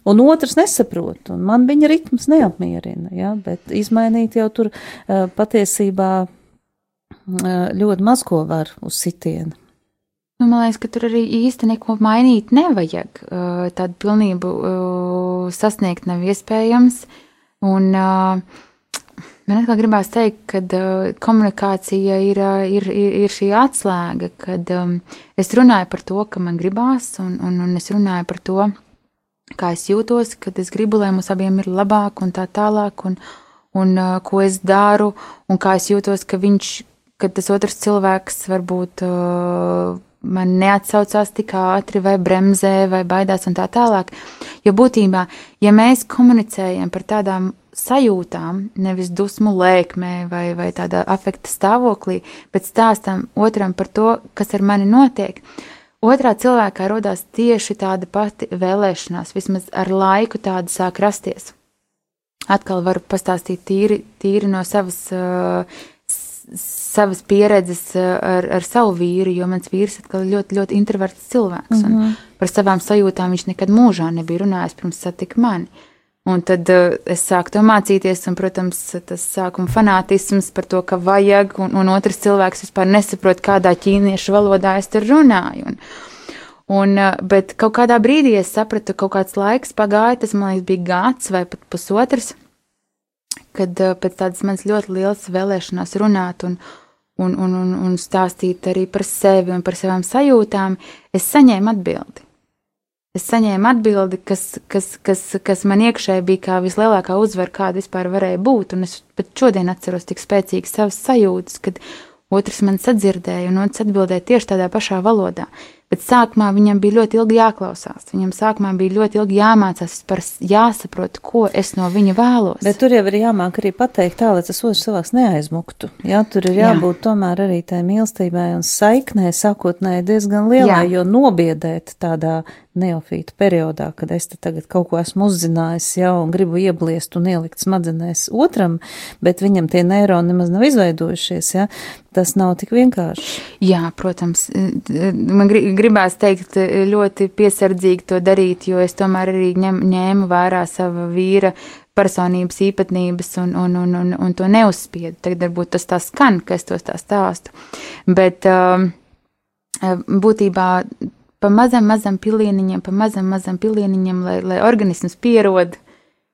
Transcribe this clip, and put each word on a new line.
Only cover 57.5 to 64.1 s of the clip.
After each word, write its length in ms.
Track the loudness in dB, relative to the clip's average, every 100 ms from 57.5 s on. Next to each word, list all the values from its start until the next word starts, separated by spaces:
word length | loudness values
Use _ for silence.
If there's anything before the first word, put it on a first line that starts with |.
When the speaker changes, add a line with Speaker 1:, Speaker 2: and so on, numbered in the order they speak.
| 2 -2 -6
Speaker 2:
tāda 300 | -4 -4 -4
pati 440 | -4 -4 -6 -10
vēlēšanās, 800 | -4 -2 0 0 -2 -8 -10 -8
vismaz 380 | -10 -4 -6 -6
ar 240 | -6 -2
laiku 440 | 0 2 2 0 -4
tāda 280 | -6 -6 -6
sāk 320 | -4 -4 0
rasties. 540 | -2 -2 -10 -12 -16 _ _ _ _ _ _ _ _ _
Atkal 420 | -2 -2 0 -4
varu 180 | -2 -2
pastāstīt 600 | -2 -4 -2 -4 -4 -10
tīri, 400 | -4 0 2 0 -4